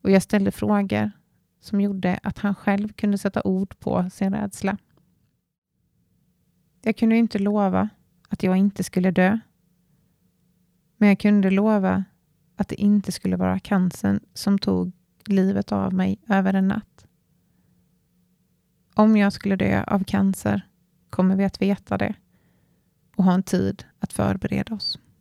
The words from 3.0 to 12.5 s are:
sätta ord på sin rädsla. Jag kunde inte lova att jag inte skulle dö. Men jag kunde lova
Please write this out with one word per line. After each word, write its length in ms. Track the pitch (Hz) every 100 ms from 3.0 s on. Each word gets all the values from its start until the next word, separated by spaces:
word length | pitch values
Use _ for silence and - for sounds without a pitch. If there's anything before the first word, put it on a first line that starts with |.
| 208 202
sätta 240 | 196 - 202
ord 320 | 185 196 -
på 320 | - - 180
sin 220 | - 190
rädsla. 440 | 202 202 - 196 196 _ _ _ _ _ _ _ _ _ _ _ _ _ _ _ _ _ _ _ _
Jag 140 | 233 220
kunde 200 | 226 226
inte 220 | 233 208
lova 500 | 202 208 196 185 214 _ _ _ _
att 140 | -
jag 140 | 185 185
inte 280 | 202 -
skulle 260 | - - 185
dö. 280 | 175 185 226 - _ _ _ _ _ _ _ _ _ _ _ _ _ _ _
Men 120 | 208
jag 100 | 196
kunde 320 | 208 208 196
lova 540 | 190 214 214 190 190 190 _ _ _ _